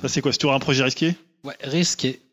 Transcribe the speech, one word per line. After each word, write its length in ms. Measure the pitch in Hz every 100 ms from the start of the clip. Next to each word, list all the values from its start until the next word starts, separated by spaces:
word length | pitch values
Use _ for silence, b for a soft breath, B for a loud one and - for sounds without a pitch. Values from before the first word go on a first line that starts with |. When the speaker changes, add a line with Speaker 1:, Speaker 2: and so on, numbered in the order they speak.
Speaker 1:
Ça, 60 | 131
c'est 120 | 156
quoi, 100 | 139
c'est 80 | 117
toujours 160 | 147
un 60 | 135
projet 240 | 123 131
risqué ? 320 | 131 - 160 175 _ _
Speaker 2:
Ouais, 140 | - -
risqué. 560 | 139 151 175 - 131 131 _